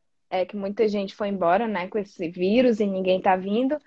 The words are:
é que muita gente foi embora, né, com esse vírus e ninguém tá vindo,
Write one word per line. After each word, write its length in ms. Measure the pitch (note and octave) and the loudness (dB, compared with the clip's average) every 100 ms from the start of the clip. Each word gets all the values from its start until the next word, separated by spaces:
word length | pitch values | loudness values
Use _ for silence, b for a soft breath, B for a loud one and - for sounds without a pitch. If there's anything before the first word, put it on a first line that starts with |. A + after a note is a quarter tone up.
| _ _ - | _ _ -6
é 160 | F#3 F3+ | -4 -4
que 100 | G3+ | -4
muita 320 | G3 G3+ A3 | -4 0 0
gente 280 | G3+ G3 - | 0 -4 -6
foi 140 | G3+ | -4
embora, 380 | G3 E3+ F#3+ A3+ | 0 2 2 2
né, 200 | F#3+ F#3 | -4 -4
com 100 | G#3+ | -6
esse 320 | G3 - E3 | -6 -6 -8
vírus 500 | F3+ F#3 A#3 B3+ A3 | -2 2 4 4 2
e 60 | G3+ | 0
ninguém 340 | F#3+ F#3 F#3 | 0 0 2
tá 160 | G3 F#3 | 2 0
vindo, 420 | F#3+ G#3+ C4 D4+ | 0 0 0 -2